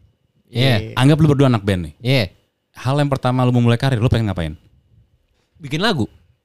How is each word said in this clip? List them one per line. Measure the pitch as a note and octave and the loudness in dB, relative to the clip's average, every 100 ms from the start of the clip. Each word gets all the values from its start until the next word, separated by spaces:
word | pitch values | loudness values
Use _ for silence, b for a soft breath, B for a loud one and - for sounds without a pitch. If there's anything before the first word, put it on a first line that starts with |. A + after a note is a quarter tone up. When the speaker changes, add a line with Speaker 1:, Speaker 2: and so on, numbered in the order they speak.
| _ _ _ _ _ | _ _ _ _ _
Speaker 1:
Iya. | - C3+ A2+ | -2 0 0
Speaker 2:
Iya. | A2 | -2
Speaker 3:
Anggap | A2+ C3 D3+ | 0 2 4
lu | D#3 | 4
berdua | C3+ C3+ | 4 2
anak | A#2 | 2
band | G2+ F#2 | 0 -2
nih. | D#2 - | -4 -8
Speaker 1:
Iya. | A#2 C3+ F#2 _ _ _ _ - | -2 -2 -2 _ _ _ _ -10
Speaker 3:
Hal | B2+ C#3+ | -4 -2
yang | C#3+ | 0
pertama | C3+ B2+ B2+ | -2 -2 0
lu | B2+ | 2
memulai | B2 A#2+ A#2 | 2 2 2
karir, | C3+ B2 | 0 0
lu | A#2 | 0
pengen | A2+ A2 | 0 -2
ngapain? | F2+ D#2+ D#2 _ _ _ _ _ _ _ _ _ _ | -4 -6 -10 _ _ _ _ _ _ _ _ _ _
Speaker 1:
Bikin | D3 D3+ | -10 -4
lagu. | G#3+ E3+ - _ _ _ | -2 -2 -4 _ _ _